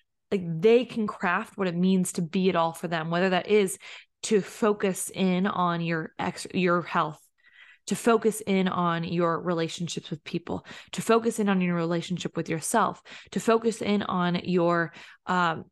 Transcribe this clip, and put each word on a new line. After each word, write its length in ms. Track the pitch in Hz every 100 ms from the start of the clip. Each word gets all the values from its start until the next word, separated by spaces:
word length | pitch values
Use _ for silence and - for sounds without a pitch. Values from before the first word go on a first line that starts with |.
| _ _ -
like, 120 | 202 170
they 400 | 160 202 240 254
can 220 | 233 214
craft 500 | - 185 180 220 -
what 100 | 185
it 80 | 170
means 360 | 185 190 180
to 80 | -
be 280 | 165 196 185
it 60 | 170
all 180 | 165
for 140 | 165 175
them, 220 | 165 160
whether 220 | 170 185
that 160 | 180 -
is 320 | 214 185 - - - - _
to 180 | - 214
focus 680 | 185 - 214 208 202 180 -
in 340 | - 185 180 196
on 340 | - 180 170
your 320 | 170 165 160 -
ex-, 280 | 180 - -
your 280 | - 180 175
health, 400 | 160 175 156 151 _ _ _ - - - -
to 80 | 196
focus 460 | - 226 226 208
in 260 | - 190 185
on 360 | - 175 165
your 380 | 165 170 170 165
relationships 680 | 175 165 165 - 170 - -
with 120 | 156
people, 420 | - 170 - - - - -
to 100 | -
focus 380 | - 226 226 220
in 100 | 208
on 120 | 190
your 140 | 180 175
relationship 640 | 165 170 165 175 - -
with 120 | 160
yourself, 520 | 165 - 233 190 - - - -
to 80 | 208
focus 420 | - 226 233 214
in 220 | - 208
on 320 | - 180 175 175
your, 500 | - 180 170 170 165 - - - -
um, 400 | 180 175 160 -